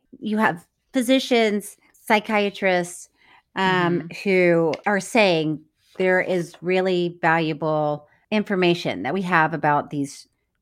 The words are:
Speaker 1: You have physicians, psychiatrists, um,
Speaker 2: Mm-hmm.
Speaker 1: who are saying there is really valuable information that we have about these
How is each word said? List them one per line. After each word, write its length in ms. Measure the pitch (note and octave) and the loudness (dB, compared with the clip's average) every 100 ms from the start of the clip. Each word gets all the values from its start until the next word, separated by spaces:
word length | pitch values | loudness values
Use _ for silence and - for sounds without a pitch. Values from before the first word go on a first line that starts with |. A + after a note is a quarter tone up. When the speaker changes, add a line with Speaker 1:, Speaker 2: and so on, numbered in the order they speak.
| _ - | _ -14
Speaker 1:
You 180 | A3 G#3+ | -6 0
have 260 | A3 E3+ - _ _ | 0 -2 -10 _ _
physicians, 840 | C4+ A#3 C4 C4 A#3+ A3 G3+ G3 - _ _ - | -4 0 0 2 0 2 -2 -6 -14 _ _ -2
psychiatrists, 1040 | G#3+ G#3+ G#3+ G3+ G3 F#3+ F3+ F3 - - _ _ _ _ - | 0 0 -2 -2 -2 0 0 -2 -8 -20 _ _ _ _ -2
um, 440 | F#3+ F#3 F3 F3 | 2 2 2 0
Speaker 2:
Mm-hmm. 60 | E3+ - | -4 -6
Speaker 1:
who 500 | G3+ F#3 F3 E3+ E3 - - | 0 4 4 4 2 -2 -2
are 120 | G3+ | -2
saying 600 | F#3+ B3 G3+ E3 D#3 D3+ - _ _ - | 0 2 4 2 0 -4 -8 _ _ -4
there 200 | F#3 F#3 | 0 2
is 360 | - F#3 E3+ - | 0 -2 -4 -8
really 560 | E3 F#3 F#3 F3+ F3 E3+ | -2 0 0 0 -2 -2
valuable 840 | E3 D#3+ D#3+ D3+ D#3 D#3 D3+ D3 - _ _ | 0 2 0 -4 -2 -2 -2 -4 -8 _ _
information 720 | G#3+ G3+ G3 F3+ E3+ D#3+ F#2+ | -4 -2 0 2 0 -2 -6
that 100 | A2 | -4
we 80 | F#3 | -6
have 320 | F3+ F3 D#3 | -2 0 0
about 380 | D#3+ D3+ D3 - | 0 0 0 -2
these 360 | D3 C#3 - - _ _ _ | -6 -8 -10 -20 _ _ _